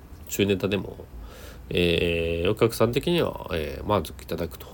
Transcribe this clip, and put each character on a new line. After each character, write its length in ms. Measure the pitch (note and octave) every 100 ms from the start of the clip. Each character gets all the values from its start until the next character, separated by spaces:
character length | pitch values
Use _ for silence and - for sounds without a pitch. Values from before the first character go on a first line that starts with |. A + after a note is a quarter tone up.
| - - -
中 160 | - G2+
ネ 100 | F#2
タ 120 | G2
で 80 | G2
も、 200 | E2+ - - - - - - - -
え 720 | F2+ F2 E2 E2+ E2+ E2 E2+ F2
ー、 40 |
お 40 |
客 200 | A2 A2+
さ 120 | - A#2
ん 60 |
的 180 | B2+ -
に 120 | F3
は、 280 | A#2+ - -
え 280 | E2 D2 E2+
ー、 60 | A2
満 160 | G#2
足 180 | D#2 -
い 40 | -
た 100 | E2
だ 100 | E2
く 120 | -
と 80 | -